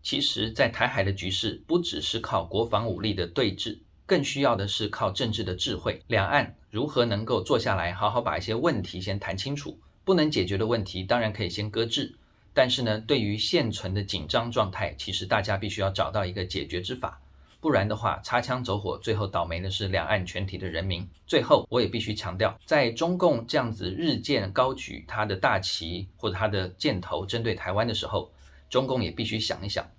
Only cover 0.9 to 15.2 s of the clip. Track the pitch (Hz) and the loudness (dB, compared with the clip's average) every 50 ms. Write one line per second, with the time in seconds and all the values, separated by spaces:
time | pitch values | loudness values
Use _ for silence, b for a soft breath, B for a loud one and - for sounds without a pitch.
0.9 | - 104 98 98 101 98 87 92 92 - - 107 - - - - 160 175 170 - | 2 2 2 2 0 -2 -2 -4 -2 -2 -2 -2 -4 -6 -2 2 2 2 2 0
1.9 | - 73 73 - - - - - 120 - - 80 90 101 117 117 - 101 117 113 | -4 -4 -4 -4 -4 -4 -4 0 -2 -2 -2 0 0 0 2 2 2 0 0 0
2.9 | 92 87 101 110 92 82 85 80 - 139 123 101 95 - - 110 - - - _ | -4 -2 -2 -2 0 0 -4 -2 0 0 0 0 0 -4 -8 -8 -8 -10 -14 _
3.9 | _ _ _ - 190 170 139 - - 139 139 131 117 98 98 101 - - 113 - | _ _ _ 2 2 2 2 0 0 2 4 4 4 2 0 -2 -2 -2 -4 -4
4.9 | - - - 98 98 - 131 113 104 110 101 90 90 90 - 139 101 78 - 107 | -2 -2 -2 -2 0 0 -2 -2 0 -2 -2 -2 -2 -2 -2 -4 -4 -2 -2 -4
5.9 | - - - - 117 101 98 87 - 143 123 - - _ - _ - 110 135 - | -4 -4 -4 0 2 2 2 4 2 2 2 0 -8 _ -20 _ -4 -2 -2 0
6.9 | - 131 120 117 101 101 113 117 123 101 92 - 143 113 - 120 98 90 82 87 | 2 2 2 4 2 -2 0 0 0 0 2 2 2 2 2 2 0 0 0 -2
7.9 | 87 92 101 107 117 123 - 92 76 85 98 120 - 117 147 170 143 104 95 - | -2 0 0 2 2 0 0 0 -2 -2 -2 -2 -2 0 2 2 0 0 -2 -4
8.9 | - 90 92 101 95 98 - - 87 95 - 135 143 143 - - - b b b | -6 -6 -4 -4 -4 -4 -4 -4 -4 -4 -4 -4 -4 -6 -6 -10 -12 b b b
9.9 | b b b - 190 175 - - - 110 92 92 101 98 110 110 120 - 95 - | b b b 4 4 6 4 4 4 2 2 2 2 0 2 2 2 0 0 -4
10.9 | - 90 92 98 120 120 113 107 95 - 107 87 - - 104 104 101 113 117 113 | -6 -6 0 2 2 2 2 0 0 -2 -4 -2 -2 -4 -4 -2 0 0 0 0
11.9 | - - 127 - b b b b b b b b - 139 127 123 123 - 127 113 | 0 -4 -4 -4 b b b b b b b b 4 4 4 4 4 0 2 0
12.9 | 107 107 113 - 147 127 107 101 104 107 - - - 165 135 110 98 - - 92 | 0 -2 2 2 2 2 2 0 0 -2 0 2 2 2 2 2 -2 -4 -4 -2
13.9 | 95 104 98 98 - 87 78 73 - 117 117 120 110 123 107 92 92 - 98 76 | -2 -2 -2 -2 -4 -6 -4 0 0 0 0 2 2 2 0 2 0 -4 -4 -4
14.9 | - - - - 92 - | -4 -8 -8 -6 -4 -4